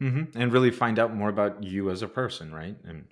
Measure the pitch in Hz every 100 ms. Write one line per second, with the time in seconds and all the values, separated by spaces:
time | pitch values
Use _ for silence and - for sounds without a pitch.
0 | 135 131 160 117 123 127 127 120 117 110
1 | 113 110 104 101 101 101 98 98 98 92
2 | 104 - 123 - 80 78 85 107 - 80
3 | -